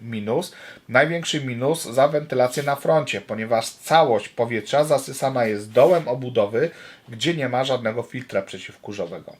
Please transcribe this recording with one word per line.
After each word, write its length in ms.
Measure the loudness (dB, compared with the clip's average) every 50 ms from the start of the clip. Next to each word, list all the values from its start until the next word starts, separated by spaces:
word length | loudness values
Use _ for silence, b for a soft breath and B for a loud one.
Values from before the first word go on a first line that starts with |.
minus. 500 | -12 -8 -8 -6 -4 -2 -2 -2 -2 -6 B B B B B B B 0
Największy 520 | 2 2 4 4 0 -4 -4 -4 -4 -4
minus 420 | -4 -4 -4 -2 0 0 0 -2 -4
za 240 | -2 2 4 4
wentylację 560 | 4 4 0 -4 -2 0 2 2 2 0 -2 -2
na 120 | -2 -4
froncie, 460 | -2 0 2 2 2 2 -2 -6 -8
ponieważ 480 | -6 -8 -8 -6 -2 0 0 0 0 -2
całość 600 | -10 -10 -2 4 4 6 6 6 4 0 0 -4
powietrza 540 | -4 -2 -2 0 -2 -4 -4 0 0 2 2
zasysana 600 | 2 2 0 0 -4 -6 -2 -2 -2 0 0 0
jest 260 | 0 -2 -4 -6 0
dołem 360 | 6 6 6 8 6 4 2
obudowy, 640 | -2 -4 -4 -4 -2 0 2 2 2 2 0 -2 -2 B B B B B B B -16
gdzie 240 | -8 -4 -2 -2 -2
nie 160 | -2 -2 -2
ma 140 | -2 -2 0
żadnego 400 | 0 -2 -2 -2 -2 -4 -4 -8
filtra 380 | -8 -10 -12 -10 -4 -4 -4
przeciwkurzowego. 920 | -4 -4 -12 -14 -14 -16 -18 -16 -12 -12 -8 -6 -6 -8 -8 -14 -16 -18 -20